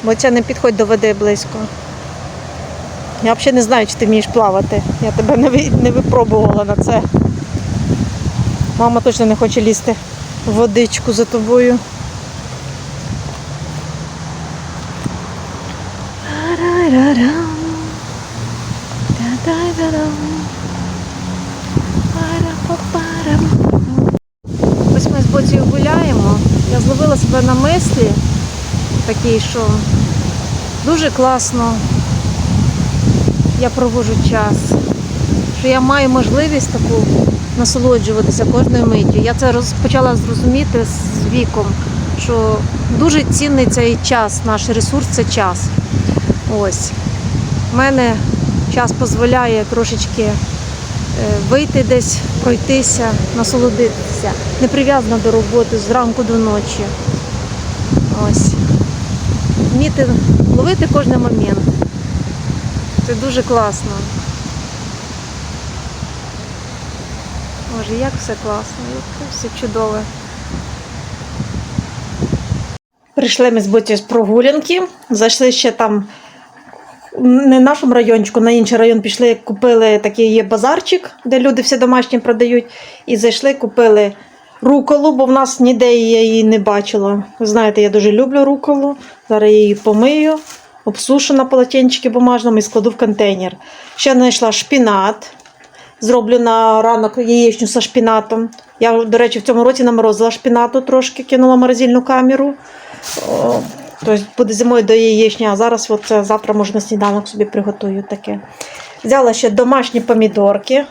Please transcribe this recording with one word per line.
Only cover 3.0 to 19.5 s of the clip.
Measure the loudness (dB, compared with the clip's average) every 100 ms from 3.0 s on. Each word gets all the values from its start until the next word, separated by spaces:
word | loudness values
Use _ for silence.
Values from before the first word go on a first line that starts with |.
| -12 -4
Я | 0
взагалі | 2 2
не | 2
знаю, | 2 2 0
чи |
ти | 0 2
вмієш | 2 2
плавати. | 2 2 2 0 -2 -2 -2
Я | -2
тебе | 0 2 4
не | 4
ви-, | 2 2 2
не | 2
випробувала | 2 2 2 4 4 4 2
на | 0 0
це. | 2 0 0 0 0 -4 -8 -8 -6 -4 -2 -2 -4 -4 -6 -2 -4 -2 -4 0
Мама | 2 2
точно | 0 2 2
не | 2
хоче | 2 2
лізти | 0 0 -2 -6 -8 -14 -12 -8 -2
в |
водичку | 0 2 2 0 -2 -4
за | -2
тобою. | 0 -2 2 4 4 2 -4 -12 -12 -12 -14 -14 -12 -12 -12 -12 -12 -12 -8 -8 -8 -10 -12 -10 -10 -10 -10 -10 -10 -12 -12 -10 -10 -10 -10 -12 -12 -10 -8 -8 -10 -10 -10 -12 -12 -10 -10 -10 -12 -10 -8 -6 -4 -2 0 2 4 4 4 4 2 0 -4 -6 -6 -6 -8 -10 -12 -12 -12 -10 -10 -8 -8 -10 -8 -8 -4 -2 -2 -2 -2